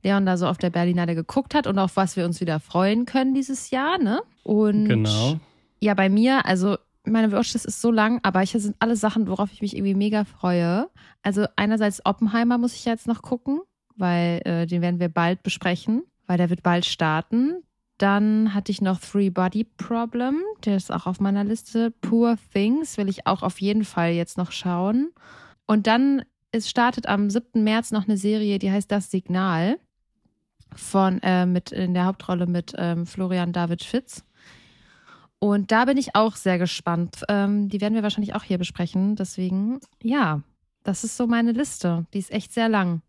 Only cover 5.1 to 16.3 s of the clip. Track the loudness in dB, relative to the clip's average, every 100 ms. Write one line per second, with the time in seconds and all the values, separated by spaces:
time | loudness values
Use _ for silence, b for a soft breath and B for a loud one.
5.1 | 2 0 -2 b b b _ 0 2 2
6.1 | 4 4 2 0 0 0 -2 _ _ -2
7.1 | 2 2 2 -2 -4 -6 -2 0 2 2
8.1 | 2 0 0 0 0 -4 -2 0 2 0
9.1 | 0 -2 -2 -4 -4 -8 -2 0 0 0
10.1 | 0 -2 -4 0 2 2 0 -4 b b
11.1 | b -2 0 0 0 0 2 0 0 -2
12.1 | 0 0 2 2 2 0 -2 -4 -4 -4
13.1 | -6 -4 -6 -2 -4 -6 _ _ -4 0
14.1 | 2 0 -2 -2 -2 0 0 0 0 -2
15.1 | 0 0 0 -4 -4 -2 -2 -2 -2 -4
16.1 | _ -4